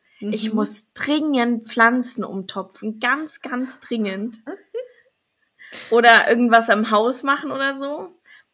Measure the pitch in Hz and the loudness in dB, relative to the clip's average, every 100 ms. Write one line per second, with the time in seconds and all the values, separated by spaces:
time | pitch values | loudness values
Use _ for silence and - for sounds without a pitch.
0 | _ - 202 214 220 214 208 - - - | _ -12 -6 -4 -2 -2 0 -2 -6 -8
1 | 277 302 311 262 240 233 233 240 226 247 | -2 0 0 0 0 -2 -2 2 2 2
2 | 240 - 190 190 185 196 185 - 214 220 | -4 -8 -8 -8 -10 -10 -12 -10 -10 -6
3 | 247 285 311 - - 247 254 - - 233 | -4 -4 -6 -12 -10 -8 -8 -10 -8 -6
4 | 202 190 226 - - 392 _ 466 494 _ | -4 -6 -8 -12 -16 -16 _ -14 -14 _
5 | _ _ _ _ _ _ - - - 233 | _ _ _ _ _ _ -20 -16 0 6
6 | 233 226 - 233 240 226 226 208 220 214 | 8 8 6 2 6 4 4 0 2 2
7 | 233 262 277 285 302 269 269 269 277 302 | 2 0 -2 -2 -4 -6 -4 -6 -8 -10
8 | 370 _ _ - _ | -12 _ _ -20 _